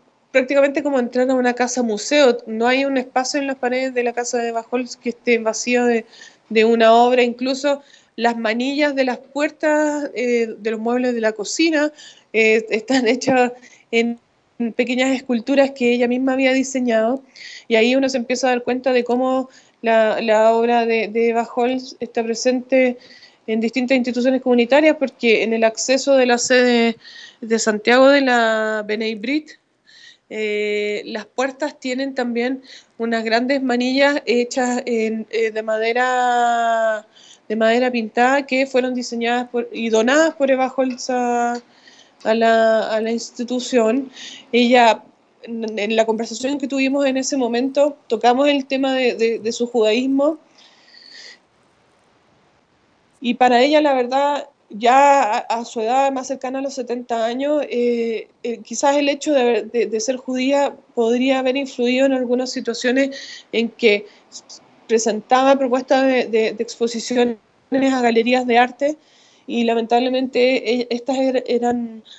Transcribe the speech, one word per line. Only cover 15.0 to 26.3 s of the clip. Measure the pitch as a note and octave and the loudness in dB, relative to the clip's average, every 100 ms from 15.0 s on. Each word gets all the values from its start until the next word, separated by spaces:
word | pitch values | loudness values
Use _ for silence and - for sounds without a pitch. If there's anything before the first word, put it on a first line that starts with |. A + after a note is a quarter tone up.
| C4 | 0
esculturas | B3+ - A#3+ A3+ C#4 C4+ | -2 -2 -4 0 2 2
que | C4+ A#3+ | 2 0
ella | A#3+ A#3+ | 2 0
misma | B3+ C4 | 0 0
había | C4 C4 | 0 2
diseñado. | C4 C4 C4 B3 A3 A3+ C4+ - - - - - | 0 -2 -2 0 0 0 -4 -8 -20 -20 -16 -2
Y | A3 | 2
ahí | A#3+ | 2
uno | C4 C4+ | 2 0
se | C4 | -2
empieza | A#3 B3 C4 | -4 -2 0
a | |
dar | B3 | -2
cuenta | A#3+ B3+ B3+ | -2 -4 0
de | B3 | 0
cómo | A#3+ B3 C4 C4 C4 - _ _ | 0 -2 0 -2 -6 -12 _ _
la, | A3+ A3+ A3 F3+ | 0 2 2 0
la | A3+ G#3+ A3 | 0 4 4
obra | A3+ A#3 A#3+ | 4 2 2
de, | A#3 A3+ G#3+ | 2 0 -2
de | A3+ A#3 | 0 0
Eva | A3+ A3+ | 0 -2
Holz | - B3 C4 B3+ - | -2 -2 -2 -6 -12
está | A#3 A#3+ | -8 -4
presente | A3+ A3+ B3+ B3+ B3 C4 B3+ B3 - - - _ - | -4 -2 0 -2 0 2 2 -2 -12 -20 -20 _ -6
en | A3 | -2
distintas | A3+ C4 B3 C4 | -2 -2 0 0
instituciones | B3 B3 B3+ C4 | 0 0 0 0
comunitarias, | C4 A#3+ A#3 C#4 D#4 D4+ | 2 2 4 4 4 2
porque | C4 - A#3 G3 | -2 -2 2 2
en | G#3 | 2
el | A3+ | 0
acceso | A3 A3 - C4+ C#4 C4+ | 0 0 -2 0 2 2
de | |
la | B3 | 4